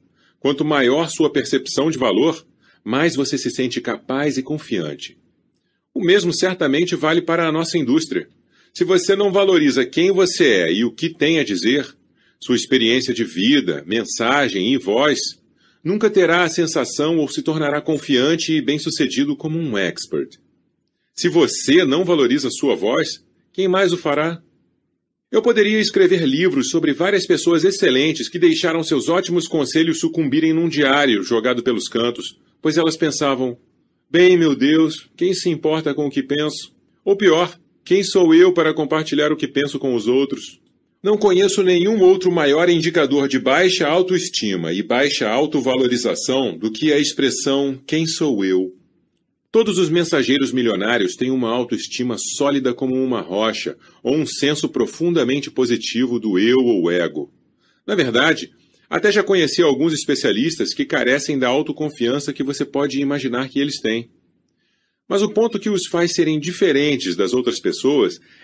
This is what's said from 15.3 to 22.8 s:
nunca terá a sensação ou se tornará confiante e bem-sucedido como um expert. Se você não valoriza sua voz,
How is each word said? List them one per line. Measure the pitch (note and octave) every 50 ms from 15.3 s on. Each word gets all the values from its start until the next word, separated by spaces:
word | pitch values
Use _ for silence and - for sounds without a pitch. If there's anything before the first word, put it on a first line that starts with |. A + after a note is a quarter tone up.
| - _ _ _ _ _ _ _ _ _ -
nunca | D#3+ G3+ G#3 A3 G#3
terá | G#3 G3 F3 D#3+ E3+ F3+
a | F3+ D#3+
sensação | E3 F3+ E3 D#3 - D#3+ B2 - - - D3 D#3 E3+ D#3+
ou | D3 C3+
se | - D#3
tornará | C3+ E3 D#3 D#3 D3+ C#3+ D3 D3
confiante | - - D#3 C#3 - - C#3+ B2 B2+ D3+ E3+ E3 - -
e | D#3+ D#3
bem-sucedido | B2 B2 D3 D3+ - D#3+ - - D3+ B2 - B2+ C#3+ D3 C#3+
como | - - D#3 D#3
um | E3 E3 C#3 G#2+ G2
expert. | F#2+ E2+ - - - - - D2 C2+ - - _ _ _ _ _ _ _ _ _ _ _ _ _ _ _ -
Se | - - F3
você | D3 E3+ C#3+ A#2+ - - - - C#3+ F3+ F3+
não | C3+ C3+ E3 F#3
valoriza | E3+ F3 D3+ C3 A#2+ B2+ D3 C3 A#2+
sua | - - - C3+ G#2+
voz, | -